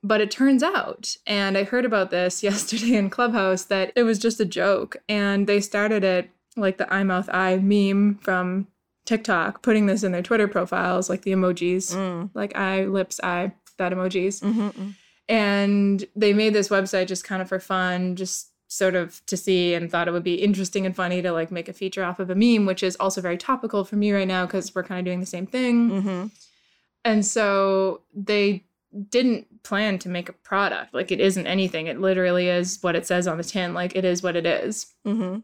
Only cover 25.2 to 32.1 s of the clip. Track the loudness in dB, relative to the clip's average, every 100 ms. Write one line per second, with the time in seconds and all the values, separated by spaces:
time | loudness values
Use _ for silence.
25.2 | -6 -8 -6 -2 2 4 4 2 -2 -4
26.2 | -6 _ -20 _ _ _ _ _ 0 2
27.2 | 2 0 2 2 2 2 2 -2 _ -12
28.2 | -2 2 2 0 _ _ _ -14 -2 2
29.2 | 2 0 -4 -20 -6 -2 0 -2 -4 -6
30.2 | -8 -16 -4 -2 0 -2 -6 -6 -2 2
31.2 | 2 2 -2 0 0 -2 -6 -2 0